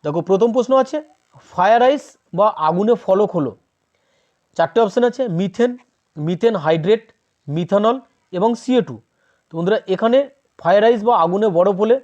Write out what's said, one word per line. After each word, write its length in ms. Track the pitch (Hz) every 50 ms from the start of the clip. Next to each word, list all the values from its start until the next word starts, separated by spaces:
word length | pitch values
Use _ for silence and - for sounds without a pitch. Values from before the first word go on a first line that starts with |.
| _
দেখো, 160 | 156 147 170 165 -
প্রথম 200 | 190 190 220 240 220
প্রশ্ন 180 | 254 240 240 262 269 262
আছে, 140 | 262 - 302 302 _ _ _ _ _ _ - _ _
ফায়ার 300 | - - 180 202 226 233 247 254
আইস 160 | 285 285 - - _ _ _ _ -
বা 140 | 170 202 214 208 - 156 156
আগুনে 260 | 170 175 208 220 240 - -
ফলক 260 | - 190 196 214 185 - 175
হলো, 140 | 147 120 101 _ _ _ _ _ _ _ _ _ _ _ _ _ _ _ _ _ _ _ _ -
চারটে 220 | 165 160 - 226
অপশন 220 | 233 202 - 254 240 247
আছে, 140 | 233 - 262 233 170 165
মিথেন, 320 | 196 196 190 - 233 247 247 247 _ _ _ _ _ _ _ 151
মিথেন 360 | 151 160 185 165 - 233 226 190 147
হাইড্রেট, 400 | 156 165 170 156 185 214 226 - _ _ _ _ _ _ _ _ 135
মিথানল 500 | 143 165 175 170 190 202 208 226 247 269 262 _ _ _ _ _ -
এবং 160 | 180 190 233 240 226
সিএ 200 | - - 254 247 190 -
টু। 80 | 123 110 _ _ _ _ _ _ _ _ _
তো 60 | _ - 165
বন্ধুরা, 220 | 170 180 214 214 - - 190
এখানে 240 | 180 220 226 240 269 277 269 _ _ _ _ _ -
ফায়ার 240 | - 165 185 202 214 226
আইস 120 | 240 220 202 233
বা 60 | 240 196 165
আগুনে 240 | 170 180 196 214 220 175 165
বরফ 180 | 180 196 202 180
হলে 140 | 214 220 240 269